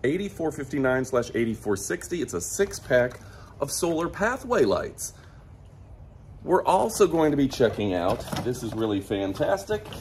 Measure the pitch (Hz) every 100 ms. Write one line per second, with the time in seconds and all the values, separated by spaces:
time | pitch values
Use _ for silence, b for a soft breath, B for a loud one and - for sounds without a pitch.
0 | 233 175 202 - 165 165 139 147 131 131
1 | 127 123 117 - 117 110 104 98 - 175
2 | - 175 - 85 - - 196 - - 127
3 | 123 - B B B B 143 - 170 160
4 | 165 160 208 254 240 233 110 85 73 -
5 | - B B B B B - - - -
6 | - - - - - 180 - 180 226 220
7 | 190 165 156 143 135 - 117 95 104 90
8 | 87 113 - - 113 123 110 107 110 98
9 | 95 101 98 98 151 196 - 208 - -